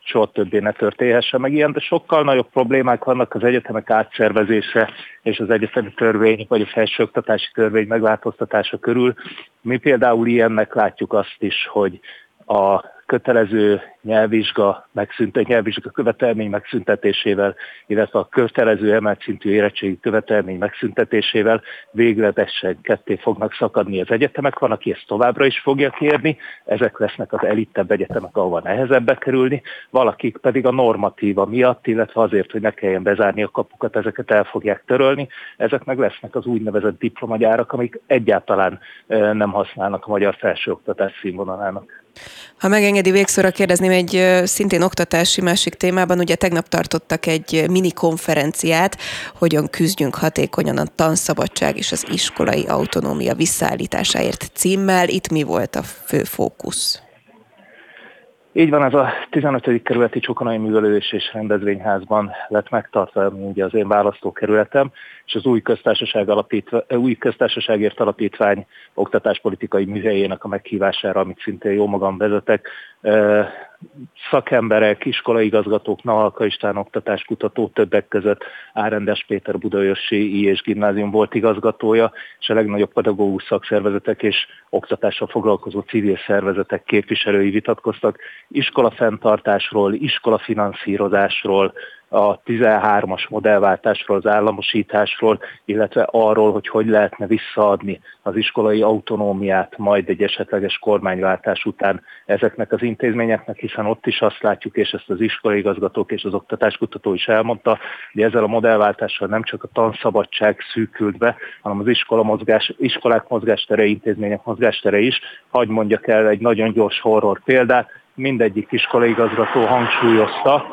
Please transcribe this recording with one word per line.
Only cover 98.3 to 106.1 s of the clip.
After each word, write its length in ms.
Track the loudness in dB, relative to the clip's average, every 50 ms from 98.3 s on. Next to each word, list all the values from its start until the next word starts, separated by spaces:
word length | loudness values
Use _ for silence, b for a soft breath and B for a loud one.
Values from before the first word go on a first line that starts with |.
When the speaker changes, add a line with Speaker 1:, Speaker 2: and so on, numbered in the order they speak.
| -4
Speaker 1:
iskolai 460 | -2 -4 -2 -2 0 2 2 2 2
autonómiát 960 | 2 2 2 0 -2 -4 -4 -2 -2 -2 -2 -2 -2 0 0 0 -2 -4 -8 -4
majd 300 | 0 2 2 2 2 -2
egy 140 | -2 -2
esetleges 560 | 0 -2 -2 -4 -6 -4 -2 -2 -2 -2 -6 -4
kormányváltás 840 | 0 0 0 0 0 -2 -2 0 0 0 -2 0 -2 -4 -4 -2 -4
után 380 | -8 -6 -2 -2 -2 -2 -2 B B B B B
ezeknek 460 | B -2 0 0 -2 -2 -4 -4 -2
az 100 | -2 -2
intézményeknek, 760 | -2 -4 -4 -2 -2 -2 0 0 0 0 0 -2 -2 -10 -12 -10
hiszen 280 | -10 -10 -8 -4 -4
ott 200 | -4 -4 -2 -2
is 140 | -4 -2 0
azt 220 | 0 -2 -2 0
látjuk, 340 | -2 -2 -2 -2 -6 -8 -2
és 140 | -2 -2 -2
ezt 200 | -4 -10 -6 -6
az 100 | -4 -2
iskolaigazgatók 920 | -2 -2 -2 -2 _ 0 0 0 0 0 -2 -2 -2 -4 _ -4 -4 -4